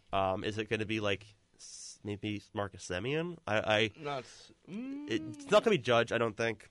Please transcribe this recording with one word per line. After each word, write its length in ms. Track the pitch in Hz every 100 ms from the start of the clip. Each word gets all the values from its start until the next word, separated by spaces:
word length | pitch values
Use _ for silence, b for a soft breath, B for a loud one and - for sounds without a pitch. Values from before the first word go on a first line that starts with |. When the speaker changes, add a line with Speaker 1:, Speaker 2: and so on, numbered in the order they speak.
| -
Speaker 1:
Um, 320 | 98 95 95
is 120 | - 107
it 140 | 107
gonna 160 | 110 104
be, 140 | 110
like, 260 | 104 98 - - _ -
s-, 420 | - - - -
maybe 380 | 107 104 110 104 -
Marcus 320 | 107 101 98 -
Semien? 480 | 90 117 151 175 170 -
I, 100 | 107
I, 320 | 92 107 110 -
Speaker 2:
Not 200 | 147 139
s-, 320 | 117 - - - -
mm. 400 | 196 262 277 -
Speaker 1:
it's 400 | 233 320 - -
not 140 | 208
gonna 120 | 226 185
be 60 |
Judge, 300 | 120 117 117
I 60 | 117
don't 180 | 117 107
think, 320 | 117 107 -